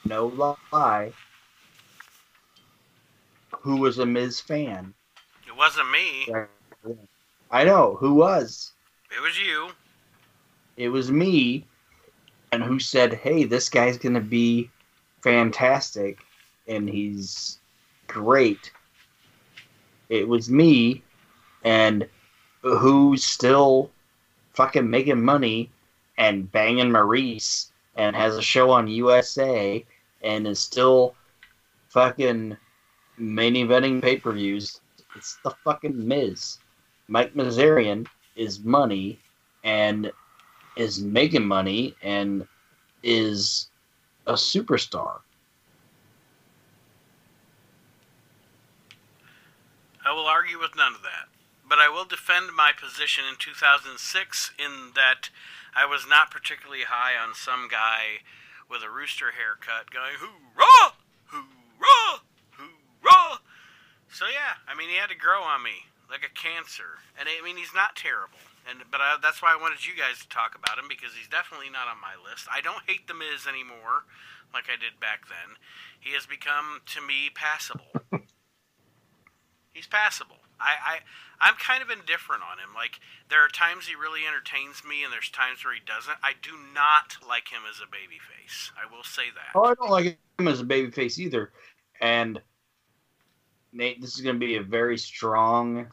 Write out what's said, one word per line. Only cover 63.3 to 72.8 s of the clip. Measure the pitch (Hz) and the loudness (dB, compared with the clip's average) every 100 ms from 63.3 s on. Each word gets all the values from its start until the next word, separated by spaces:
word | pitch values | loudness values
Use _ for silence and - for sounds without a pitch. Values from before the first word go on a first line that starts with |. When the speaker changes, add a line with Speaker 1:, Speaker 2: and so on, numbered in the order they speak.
| 269 _ - - _ _ _ _ | -4 _ -20 -20 _ _ _ _
Speaker 2:
So | - 202 | -10 -8
yeah, | 277 285 180 - | -6 -8 -10 -12
I | 143 | -12
mean, | 165 | -6
he | 180 | -6
had | 202 | -6
to | 175 | -4
grow | 156 196 | 0 0
on | 165 143 | 0 -4
me | 120 92 - _ - | -6 -12 -16 _ -16
like | 135 | -12
a | 147 - | -12 -10
cancer. | 165 165 160 - 87 80 _ - | -10 -10 -12 -16 -18 -20 _ -14
And | 147 | -10
I | 165 | -10
mean, | 170 180 | -10 -14
he's | 170 | -8
not | 180 202 - | -4 -4 -4
terrible. | 160 117 95 _ - _ 123 | -8 -8 -10 _ -20 _ -20
And, | 127 120 | -20 -10
but | 135 | -4
I, | 139 147 | -2 0
that's | 151 156 | -2 -2
why | 170 | 0
I | 160 | 0
wanted | 160 147 165 | -2 -8 -10
you | |
guys | 180 135 123 | -6 -6 -6
to | - | -10
talk | 123 113 - | -6 -6 -4
about | - 110 | -6 -6
him, | 139 | -10
because | 135 123 | -14 -16
he's | 113 107 | -18 -8
definitely | 160 175 156 139 | -8 -8 -12 -14
not | 135 123 | -10 -10
on | 113 | -12
my | 98 95 | -16 -18
list. | 92 117 - | -18 -18 -10
I | 127 | -8
don't | 160 202 | -8 -10